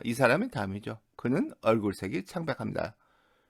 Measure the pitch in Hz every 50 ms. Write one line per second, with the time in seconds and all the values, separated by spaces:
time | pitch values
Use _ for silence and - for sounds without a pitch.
0 | - 117 117 127 135 117 131 175 240 254 - 117 101 95 95 104 - 110 113 -
1 | _ _ _ - - 123 131 143 302 311 - - - 110 113 113 101 101 92 -
2 | 98 95 - 92 - - - 175 165 160 131 - 117 107 98 - - 87 - _
3 | _ _ _ _ _ _ _ _ _